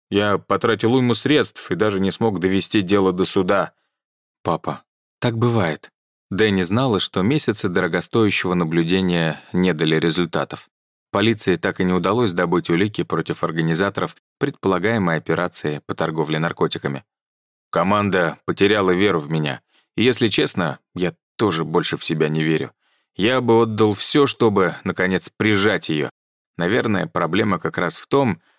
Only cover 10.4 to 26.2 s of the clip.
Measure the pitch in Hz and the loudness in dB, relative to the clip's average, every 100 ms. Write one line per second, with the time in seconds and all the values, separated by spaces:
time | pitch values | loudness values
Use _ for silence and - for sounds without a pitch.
10.4 | 69 - - _ _ _ _ 101 107 110 | -6 -8 -16 _ _ _ _ 0 0 0
11.4 | - 85 101 - 92 90 90 110 113 87 | -2 0 -2 -2 0 2 2 2 0 0
12.4 | 87 87 82 85 107 107 85 82 80 - | 0 0 0 0 0 -2 -4 -4 -4 -4
13.4 | 82 80 80 82 98 98 85 - _ - | -4 -2 -2 0 -2 -2 -6 -8 _ -6
14.4 | 139 - 98 92 98 117 87 80 - 85 | -6 -2 -2 0 0 0 0 -2 -2 -2
15.4 | 90 - 78 73 - 95 80 80 76 78 | -2 -4 -6 -6 -8 -4 -4 -2 -4 -2
16.4 | 82 - 80 - 71 69 _ _ _ _ | -4 -2 -4 -2 -6 -8 _ _ _ _
17.4 | _ _ - 87 90 104 101 90 82 - | _ _ -6 -2 2 2 2 2 0 -4
18.4 | - 85 98 104 95 90 104 87 73 80 | -8 0 2 4 2 2 2 0 -2 -4
19.4 | 73 64 _ _ _ - 117 120 113 120 | -4 -6 _ _ _ 0 0 2 0 2
20.4 | 151 - 82 67 _ 87 87 - _ - | 0 0 -2 -4 _ -6 -6 -6 _ -2
21.4 | 107 82 78 85 80 - - 80 78 78 | 0 0 0 0 0 -4 -4 0 0 0
22.4 | 78 78 67 _ _ _ _ - 101 131 | 0 0 -2 _ _ _ _ -2 0 2
23.4 | 120 113 113 107 107 101 - 147 139 - | 4 4 4 2 2 2 0 2 2 2
24.4 | 117 98 90 80 95 90 92 92 - - | 2 4 0 -2 -6 -2 0 0 -4 -2
25.4 | 104 104 104 92 - 78 65 _ | 0 2 2 0 -2 -4 -4 _